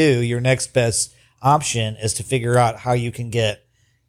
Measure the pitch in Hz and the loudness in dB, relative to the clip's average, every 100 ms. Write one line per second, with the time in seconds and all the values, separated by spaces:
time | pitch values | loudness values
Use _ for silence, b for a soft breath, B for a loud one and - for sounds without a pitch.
0 | 156 123 120 120 127 127 - 131 117 - | 4 2 0 0 0 0 0 0 0 0
1 | - b b b 127 151 143 120 110 110 | -6 b b b 2 2 0 -4 -4 -4
2 | 107 - 113 131 117 120 117 110 123 123 | -6 -6 -4 -2 2 2 2 0 -2 -2
3 | 117 113 120 117 110 101 _ _ _ _ | -2 -8 -6 -2 -2 -4 _ _ _ _